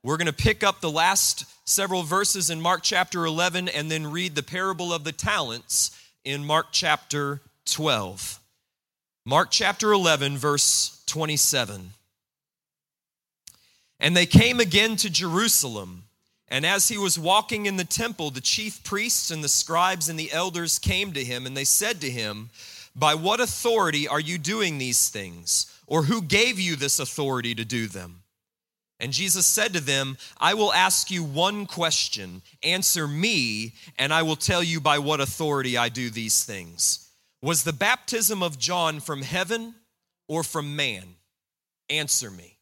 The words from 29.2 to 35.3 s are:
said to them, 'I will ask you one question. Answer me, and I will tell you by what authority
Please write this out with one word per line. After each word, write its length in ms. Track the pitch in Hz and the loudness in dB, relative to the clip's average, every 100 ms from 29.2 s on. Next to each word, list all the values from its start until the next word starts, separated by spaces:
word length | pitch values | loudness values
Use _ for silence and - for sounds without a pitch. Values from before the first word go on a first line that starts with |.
| 190 175 - | 0 2 2
said 260 | - 214 | 2 0
to 80 | 175 | 0
them, 380 | 143 135 135 131 - - | 0 0 0 -8 -16 0
'I 160 | 160 | 2
will 220 | 208 202 | 4 2
ask 360 | 175 190 - - | 4 4 2 0
you 140 | 180 | -4
one 400 | 156 139 185 208 | -2 2 2 0
question. 800 | 196 - 165 - - 107 95 90 - _ | -8 -2 0 0 -2 -6 -10 -14 -20 _
Answer 460 | 156 185 - 165 151 | -2 0 0 0 -2
me, 640 | 147 214 190 120 107 113 - - - | 0 0 2 0 -4 -8 -12 -14 -4
and 160 | 135 | 0
I 80 | 160 | 2
will 160 | 160 151 | 2 0
tell 260 | - 175 | 0 0
you 160 | 175 165 | 0 0
by 200 | 147 147 | 2 2
what 240 | 143 151 | 2 0
authority 560 | 131 | 0